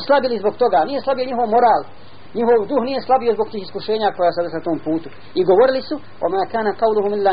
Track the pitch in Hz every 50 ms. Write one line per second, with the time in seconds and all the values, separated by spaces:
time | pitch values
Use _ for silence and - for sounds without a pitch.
0 | - - 277 277 247 262 240 208 190 208 202 - 247 233 - 170 156 214 285 269
1 | - 262 269 247 254 262 269 233 247 214 208 240 254 226 202 147 139 - - -
2 | - - - - - - - - 233 226 240 226 202 - 294 262 226 254 277 254
3 | - - 254 262 240 240 214 202 214 - - 214 190 - - 196 - - 214 220
4 | 214 196 - - 180 175 - 175 175 170 156 165 - 175 165 147 - 156 160 165
5 | 165 - - - - - - - 262 165 175 185 480 269 262 262 - - 311 285
6 | - - - - - 339 370 392 381 - - 233 220 208 190 - 226 220 220 214
7 | 196 202 208 208 202 196